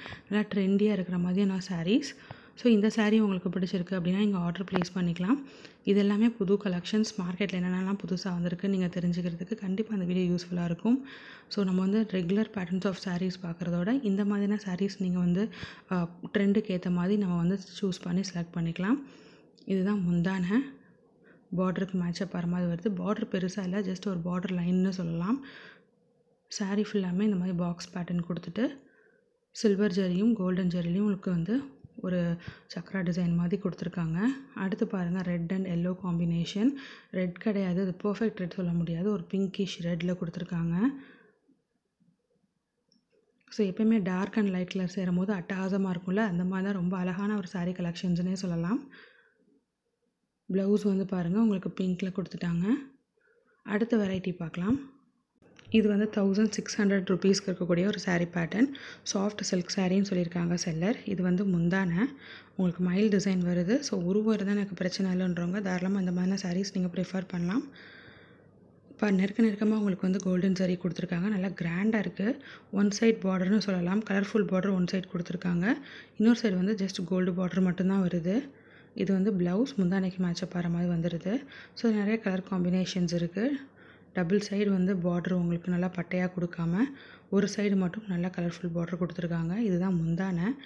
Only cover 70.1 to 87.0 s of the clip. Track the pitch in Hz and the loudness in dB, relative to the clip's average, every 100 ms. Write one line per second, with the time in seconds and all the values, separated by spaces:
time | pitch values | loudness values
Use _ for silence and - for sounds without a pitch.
70.1 | 190 185 180 190 185 185 180 180 165 170 | 0 0 2 2 2 2 0 -2 -4 -4
71.1 | 175 190 208 185 175 170 170 208 220 190 | -2 0 0 -2 -4 -4 0 2 2 0
72.1 | - 196 285 - - - 196 202 202 226 | -2 -2 -2 -8 -20 -6 0 2 4 4
73.1 | 220 190 185 185 214 - 185 175 196 220 | 4 2 0 2 2 2 0 0 0 0
74.1 | 196 196 226 180 185 190 190 180 185 180 | 0 2 2 2 2 2 2 2 0 -4
75.1 | 175 175 175 180 175 185 311 - - - | -6 -6 -4 0 2 2 0 -4 -18 -10
76.1 | - 220 233 226 185 185 214 190 - 175 | 2 4 4 2 2 2 0 -2 -4 -2
77.1 | 185 185 180 180 180 185 175 185 196 180 | 0 2 0 0 2 2 2 2 2 2
78.1 | 175 165 214 - - - - - - 196 | 0 0 0 -2 -10 -20 -20 -12 -2 0
79.1 | 190 196 196 175 185 269 - 180 190 190 | 2 2 2 2 2 0 2 2 2 0
80.1 | 185 180 170 180 175 175 170 175 170 165 | -2 -2 -2 -4 -4 -2 0 0 0 -2
81.1 | 165 185 240 - - - - 233 214 202 | -2 -2 -4 -6 -16 -20 -2 0 2 2
82.1 | 220 208 185 185 185 175 185 180 185 175 | 0 0 -2 -2 -2 2 2 0 0 0
83.1 | 170 170 185 240 277 - - - - - | 0 -2 0 0 -2 -6 -20 -20 -20 -8
84.1 | - 170 208 202 202 208 190 185 196 175 | -2 2 2 2 0 2 4 2 2 2
85.1 | 175 170 180 170 170 175 175 180 180 170 | 0 0 0 2 0 0 0 0 -2 -2
86.1 | 180 180 180 170 - 170 175 269 - | 0 0 -2 -4 -2 0 0 0 -4